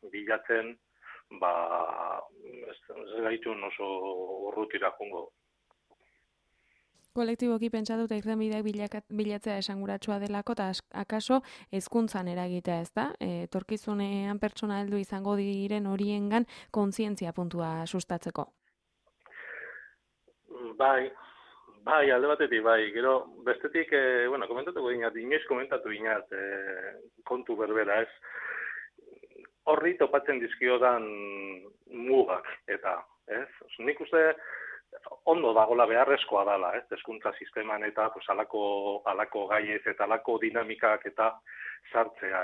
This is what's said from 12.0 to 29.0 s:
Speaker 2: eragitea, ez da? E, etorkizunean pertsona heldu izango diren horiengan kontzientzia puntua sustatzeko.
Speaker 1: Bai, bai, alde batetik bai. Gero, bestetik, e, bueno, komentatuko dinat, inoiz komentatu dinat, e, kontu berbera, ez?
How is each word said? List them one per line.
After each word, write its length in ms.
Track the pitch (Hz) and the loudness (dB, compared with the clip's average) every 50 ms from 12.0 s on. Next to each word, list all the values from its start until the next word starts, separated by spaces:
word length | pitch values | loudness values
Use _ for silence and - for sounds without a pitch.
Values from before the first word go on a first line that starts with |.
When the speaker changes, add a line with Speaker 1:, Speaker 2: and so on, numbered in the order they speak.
| 226 214 - 190 180 180 | 2 2 0 -4 -4 -2
Speaker 2:
eragitea, 460 | 175 180 180 180 180 180 175 180 175 170 170 | -2 -2 -2 -2 -2 -2 -2 -2 -2 -2 -2
ez 80 | - - | -4 -2
da? 140 | 214 - 294 - - | -2 -2 -2 -4 -4
E, 300 | - 190 175 170 175 170 | -4 -4 -4 -4 -4 -4
etorkizunean 880 | - 185 185 - 220 208 - 214 208 202 202 196 202 196 196 202 208 202 | -4 -6 -4 -4 -6 -6 -4 -4 -2 -2 -2 -2 -2 -2 -2 -4 -2 -2
pertsona 400 | 220 208 - - 226 208 202 196 | -2 -4 -2 -4 -4 -2 -2 -2
heldu 220 | 202 202 208 202 | -2 -2 -2 -2
izango 340 | 196 - 202 190 196 202 208 | -2 -2 -4 -4 -2 0 0
diren 540 | 202 196 202 202 196 196 202 208 208 202 196 | 0 0 0 -2 -2 -2 -2 -2 -2 0 0
horiengan 560 | 196 196 202 202 208 202 202 202 214 233 240 - - - - - | 0 0 0 0 0 0 0 2 2 2 2 0 -4 -12 -16 -4
kontzientzia 640 | - 214 208 202 196 - 220 208 208 - 190 170 165 | 0 0 2 2 2 0 -2 -2 -2 -4 -4 -4 -4
puntua 380 | - 180 170 180 170 165 160 160 160 | -4 -4 -4 -2 -2 -2 -2 -4 -4
sustatzeko. 600 | 165 165 - 185 - - 180 170 - 170 - - - - _ _ _ _ _ _ _ _ _ _ _ _ _ _ _ - - - - - - - - - - - - - _ _ _ _ _ _ _ _ _ _ _ - - 123 123 113 110 117 | -4 -4 -4 -4 -4 -4 -6 -6 -6 -6 -6 -6 -8 -8 _ _ _ _ _ _ _ _ _ _ _ _ _ _ _ -20 -18 -16 -14 -14 -12 -12 -14 -14 -16 -18 -20 -20 _ _ _ _ _ _ _ _ _ _ _ -18 -14 -12 -12 -10 -2 2
Speaker 1:
Bai, 320 | 135 135 135 131 131 - - - - - - - - - - - - - - - | 4 4 4 4 0 -2 -8 -14 -20 -20 -20 -20 -20 -20 -20 -20 -20 -20 -20 -8
bai, 220 | - - 156 156 143 139 127 | 0 4 4 6 8 6 6
alde 160 | 123 135 147 | 6 6 4
batetik 320 | 151 151 151 131 120 110 | 4 4 2 2 2 4
bai. 300 | 107 117 113 110 107 107 104 | 6 6 6 6 4 2 0
Gero, 220 | 117 123 131 131 127 - - - - | 0 2 4 4 2 0 -4 -10 -6
bestetik, 480 | - 123 123 - - 147 - 165 160 - | -2 -2 0 0 -2 -2 0 0 2 2
e, 380 | 151 139 135 127 127 123 120 123 | 4 4 4 4 4 4 2 2
bueno, 160 | 139 135 101 | 0 -2 -2
komentatuko 480 | 95 120 127 143 170 180 165 131 120 123 | -4 -4 -4 -4 -4 -4 -2 -2 -2 0
dinat, 240 | 120 117 113 110 113 | 0 -2 -2 -2 -4
inoiz 240 | 113 127 151 151 - - | -2 0 0 0 0 0
komentatu 400 | 135 123 135 139 - - - 110 | -2 -2 0 -2 -2 -4 -2 -4
dinat, 400 | 104 104 110 110 110 101 - - | -6 -4 -2 -2 -2 -2 -2 -6
e, 640 | 101 95 98 98 98 98 98 98 95 92 95 98 101 110 117 - _ _ _ | -8 -6 -6 -6 -6 -6 -6 -6 -8 -8 -8 -10 -12 -14 -18 -20 _ _ _
kontu 320 | - 123 127 120 - 113 104 | -6 -6 -4 -4 -4 -2 -2
berbera, 460 | 110 104 107 110 107 98 101 110 113 | -2 0 2 2 2 2 2 2 0
ez? 1400 | - - - - - - - - - - - - - - - - - _ - | -2 -6 -14 -18 -14 -12 -10 -8 -8 -8 -6 -8 -8 -8 -10 -12 -14 _ -20